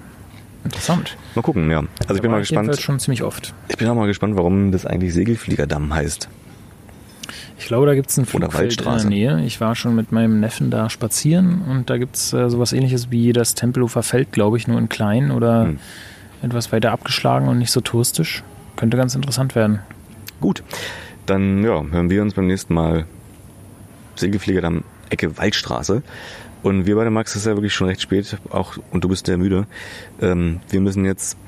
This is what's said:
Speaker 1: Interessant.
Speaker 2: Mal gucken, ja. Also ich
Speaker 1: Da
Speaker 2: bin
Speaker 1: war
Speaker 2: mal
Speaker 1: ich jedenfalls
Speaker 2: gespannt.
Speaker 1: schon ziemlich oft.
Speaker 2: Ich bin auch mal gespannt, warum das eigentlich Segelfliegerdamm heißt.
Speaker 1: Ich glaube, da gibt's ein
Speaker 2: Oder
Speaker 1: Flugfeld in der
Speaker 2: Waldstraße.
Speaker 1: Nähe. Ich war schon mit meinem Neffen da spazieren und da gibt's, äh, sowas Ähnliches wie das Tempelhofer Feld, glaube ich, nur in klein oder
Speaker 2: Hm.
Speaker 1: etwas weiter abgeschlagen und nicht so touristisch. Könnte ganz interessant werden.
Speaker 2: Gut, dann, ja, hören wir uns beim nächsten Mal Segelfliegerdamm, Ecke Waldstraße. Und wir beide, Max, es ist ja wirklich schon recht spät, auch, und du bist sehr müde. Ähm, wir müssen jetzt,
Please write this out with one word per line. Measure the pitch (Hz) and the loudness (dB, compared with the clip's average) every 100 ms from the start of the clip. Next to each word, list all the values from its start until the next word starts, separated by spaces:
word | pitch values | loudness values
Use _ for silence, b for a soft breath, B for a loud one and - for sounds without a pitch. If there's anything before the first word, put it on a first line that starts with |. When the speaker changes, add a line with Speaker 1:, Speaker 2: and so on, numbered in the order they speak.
| - - - - - - | -20 -20 -20 -20 -20 -10
Speaker 1:
Interessant. | - - - 175 - - - | -8 -4 0 0 -2 -10 -6
Speaker 2:
Mal | 117 | -2
gucken, | 160 110 78 | 0 2 2
ja. | 80 | 2
Also | 76 | 0
ich | - - | -4 -2
Speaker 1:
Da | |
Speaker 2:
bin | 98 | 0
Speaker 1:
war | 113 110 | 2 2
Speaker 2:
mal | |
Speaker 1:
ich | 101 | 2
jedenfalls | 107 110 143 | 0 0 0
Speaker 2:
gespannt. | - 135 | -2 -2
Speaker 1:
schon | |
ziemlich | - 117 | 0 -2
oft. | - - - - - | -2 -6 -12 -12 -8
Speaker 2:
Ich | - | -2
bin | 117 | 0
auch | |
mal | 117 | 2
gespannt, | 104 101 104 98 | 2 0 0 2
warum | 87 98 98 | 4 4 4
das | 92 | 2
eigentlich | - 92 92 | 0 0 2
Segelfliegerdamm | 85 110 113 - - 71 73 76 | 2 2 0 0 0 0 0 -2
heißt. | 80 78 - - - - - - - - - B B B B B - | -2 -2 -4 -10 -16 -20 -20 -20 -20 -20 -20 B B B B B -14
Speaker 1:
Ich | - | -2
glaube, | 117 | 2
da | 143 | 4
gibt's | 135 135 143 | 4 2 0
ein | |
Speaker 2:
Oder | 120 - 82 | 0 0 0
Speaker 1:
Flugfeld | 78 107 | 0 0
in | 113 | 0
der | - | -2
Speaker 2:
Waldstraße. | 117 104 | 0 2
Speaker 1:
Nähe. | 101 123 160 | 2 2 0
Ich | 135 - | -2 -2
war | 113 | -2
schon | 113 123 | -2 0
mit | 113 110 | 0 0
meinem | 113 113 107 | 2 2 2
Neffen | 107 - 131 | 0 -2 -2
da | 113 110 | 0 -2
spazieren | - 110 - 151 175 180 180 | -4 -4 0 2 4 4 2
und | 156 131 120 | 0 -2 0
da | 123 | -2
gibt's, | 127 - - | -2 -6 -2
äh, | 123 123 | 0 2
sowas | 120 117 | 2 0
Ähnliches | 127 131 127 123 | 2 2 0 0
wie | 117 120 | 2 4
das | 120 117 | 4 2
Tempelhofer | - 120 127 117 120 | 0 0 2 0 0
Feld, | - 123 139 | 0 0 2
glaube | 110 104 117 | 2 2 2
ich, | 117 | 2
nur | 117 | 0
in | 113 | 0
klein | - 104 113 139 | 0 2 2 2
oder | 123 117 117 | 2 4 4
Speaker 2:
Hm. | 85 73 B B B B B - | 2 0 B B B B B -8
Speaker 1:
etwas | 123 120 - | -4 -2 0
weiter | 110 113 | 0 2
abgeschlagen | 117 - - 127 131 135 | 0 -4 -2 0 2 2
und | 120 | 2
nicht | 120 | 2
so | 127 | 0
touristisch. | - 117 123 - 160 - - - - - | 0 0 2 0 -2 -6 -12 -18 -16 -2
Könnte | 113 120 | 2 2
ganz | 127 | 2
interessant | 135 139 123 131 | 0 -2 -2 0
werden. | 117 107 107 - - - - - - | 2 2 2 -4 -18 -20 -20 -18 -2
Speaker 2:
Gut, | 196 - B B B B B - - | -2 -2 B B B B B -8 -2
dann, | 98 98 98 | 2 2 4
ja, | 113 80 | 4 2
hören | 73 87 87 | 0 2 2
wir | 101 | 2
uns | 104 | 2
beim | 98 92 | 2 0
nächsten | 95 - | 0 0
Mal | 82 82 82 80 - - - - - - - - - - | 2 2 0 -2 -10 -20 -20 -20 -20 -20 -20 -20 -20 -18
Segelfliegerdamm, | - 90 101 - 92 85 82 - - - | -4 -2 0 0 0 0 -2 -6 -14 -8
Ecke | - 82 - | -2 -2 -2
Waldstraße. | 107 - - 62 80 113 B B B B B - | -2 -2 -2 -4 0 -2 B B B B B -4
Und | 98 98 92 | 0 2 2
wir | |
beide, | 104 113 | 2 2
Max, | 110 110 | 0 -2
es | 101 | -2
ist | 110 | 0
ja | |
wirklich | 101 104 | 0 0
schon | - 92 | 0 0
recht | 95 | -2
spät, | - 98 104 98 - | 0 0 0 -8 -4
auch, | 95 92 - - | -4 -4 -10 -6
und | 87 | -2
du | 90 | 0
bist | 92 - | 0 0
sehr | 90 | 0
müde. | 98 92 104 B B B B - | 2 0 -2 B B B B -2
Ähm, | 92 87 85 85 - | 0 2 0 -2 -2
wir | 98 | 0
müssen | 98 98 | 2 2
jetzt, | 95 92 - - | 0 -2 -6 -10